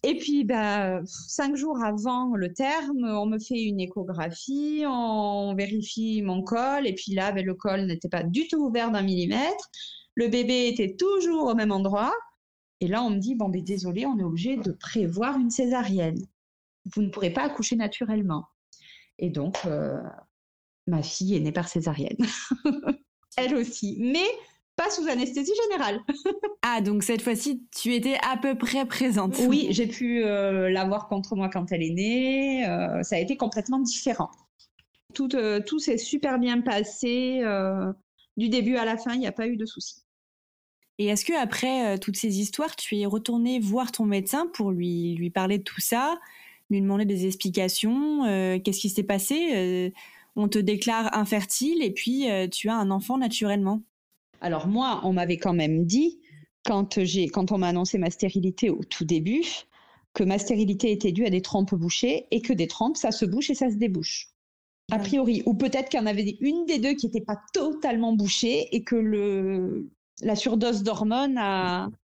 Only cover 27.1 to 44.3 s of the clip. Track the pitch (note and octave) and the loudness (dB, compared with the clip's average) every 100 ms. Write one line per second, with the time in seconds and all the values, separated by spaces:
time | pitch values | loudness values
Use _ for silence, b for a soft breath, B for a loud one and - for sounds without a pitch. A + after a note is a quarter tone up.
27.1 | A3+ A#3+ A3 C#4+ B3+ - - A3+ A#3+ B3 | 0 0 0 0 -4 -6 -6 0 2 2
28.1 | C4+ B3 B3+ C#4 C4 A#3+ C4+ C4 - C4 | 0 0 0 0 0 0 0 -2 0 2
29.1 | G#3 F#3+ C4 B3 C#4 - G3 A3+ A#3 A#3+ | 2 2 2 4 4 2 0 0 -2 -2
30.1 | A#3+ A3 G3+ G3 F#3+ F#3 F#3+ F#3+ G3+ - | 0 0 2 0 2 2 2 0 -2 -2
31.1 | G3+ G3 G3+ F#3+ F#3+ F3 E3+ D#3+ E3+ G#3 | -4 -2 -2 -2 -2 -2 -2 0 0 0
32.1 | A#3+ C4 C4+ C4+ C4 A3 F3 F3 F3 F3 | 0 0 0 0 0 0 -2 -2 -2 -2
33.1 | F3+ F#3+ C#4 A3+ G#3+ G#3 C4 B3 - - | -2 -2 -2 -2 -2 -2 0 0 -2 -2
34.1 | A#3 D#3 - _ _ _ _ _ _ _ | -2 -4 -6 _ _ _ _ _ _ _
35.1 | - C4+ C4+ G#3+ G#3 G#3 D#4 D4 A#3 - | -4 -2 0 2 0 0 -2 0 0 0
36.1 | D4 C#4+ C4 B3 A#3+ B3 G#3 G#3 - B3 | -2 0 2 2 2 2 0 -2 -2 0
37.1 | B3 B3+ B3+ A3+ G3 F#3+ F#3+ F#3+ F#3+ _ | 2 2 0 0 0 0 0 -2 -4 _
38.1 | _ b - A3+ B3 A3 B3+ A3+ A3+ A#3+ | _ b -2 2 2 2 2 2 0 -2
39.1 | B3 A3+ F#3+ A3+ A#3 A3 - - - _ | -2 -2 -2 -4 -2 -6 -8 -14 -16 _
40.1 | _ _ _ _ _ _ _ _ - G#3 | _ _ _ _ _ _ _ _ -2 0
41.1 | G#3 - E4 A3+ - B3+ C4 A#3 G3 G3 | 0 0 0 0 0 0 0 0 0 -2
42.1 | G3 A3+ G3 G3+ - D#4 - - G#3 G3+ | -2 -2 0 -2 -2 -4 -4 -4 -2 0
43.1 | G#3+ A3 A#3+ A#3+ B3 G#3 A3+ A#3+ - G#3+ | -2 0 0 2 2 2 0 0 0 2
44.1 | G3 G3 | 2 0